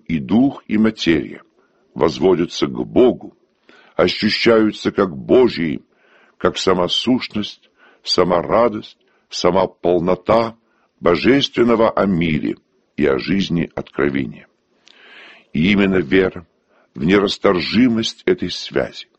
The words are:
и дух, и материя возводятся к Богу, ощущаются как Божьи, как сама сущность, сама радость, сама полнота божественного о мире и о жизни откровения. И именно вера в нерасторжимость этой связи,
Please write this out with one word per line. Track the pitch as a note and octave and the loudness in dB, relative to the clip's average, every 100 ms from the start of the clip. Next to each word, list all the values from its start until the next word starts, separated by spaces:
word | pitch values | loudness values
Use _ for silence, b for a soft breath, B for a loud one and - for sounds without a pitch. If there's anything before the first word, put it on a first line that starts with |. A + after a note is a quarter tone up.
| - | -6
и | D#2+ | -6
дух, | C2+ G#2+ C3+ - - | 0 2 2 -2 -4
и | G#2+ | 0
материя | A2 G#2+ E2+ D#2 G1+ - _ _ _ _ _ - | 0 0 0 0 -2 -14 _ _ _ _ _ -2
возводятся | D#2 C2 F2+ E2 E2+ - D2 | -2 2 2 2 -2 -4 -6
к | A#1+ | -6
Богу, | A1 - A#2 - G2+ - _ _ b b b | -2 2 2 0 -10 -20 _ _ b b b
ощущаются | - F2+ - G#2+ - A#2 A2+ G#2+ - G#2+ | -2 0 0 -4 0 2 2 2 -2 -4
как | - F#2+ | -2 -2
Божьи, | C#2 D#2+ B2 A#2 - E2 B1 - b b b b - | -4 2 4 4 0 -4 -6 -12 b b b b -4
как | F#2 - | -2 0
сама | F#2+ F#2 F2 | 0 0 0
сущность, | - A#2 B2+ - G#2 G2+ - _ b b b | -2 0 -2 -2 -8 -8 -12 _ b b b
сама | - - F2+ F2 | -4 0 2 0
радость, | - G#2 A#2+ G#2+ - _ _ _ _ | 0 0 0 -2 -12 _ _ _ _
сама | - F2+ F#2 F#2 | -2 0 2 -2
полнота | - E2+ F2 F2 F#2 - A2 A2 - _ _ _ _ | -2 0 0 0 -2 0 0 0 -8 _ _ _ _
божественного | E2 E2 F#2+ C#3 - - A#2+ A2+ A2 | 0 2 2 2 0 0 2 2 2
о | - | 0
мире | G2 E2+ E2+ D2 G#1+ - _ _ _ | 0 0 0 -2 -4 -8 _ _ _
и | - | -2
о | C#2+ C2 | 0 0
жизни | C#2+ G2 E2+ E2+ - | -2 -2 -2 -4 -4
откровения. | - - - C#2+ C2+ B1 - - _ _ B B B B B B B B | -8 -10 -4 -2 -2 -6 -12 -20 _ _ B B B B B B B B
И | C#2+ F2+ | -2 0
именно | G2+ G2 F#2+ | 2 2 0
вера | C#2 F#2+ F#2 F2+ - _ _ _ _ | 2 2 2 -2 -16 _ _ _ _
в | - | -4
нерасторжимость | D#2 G2+ G2 - G2+ F2+ D#2+ G#2 B2+ A2+ A2+ - | 2 2 2 0 0 0 0 2 2 2 -4 -4
этой | - F#2 F2+ | -2 -2 -4
связи, | - - C2+ A#1 - - | -8 -6 -4 -4 -8 -20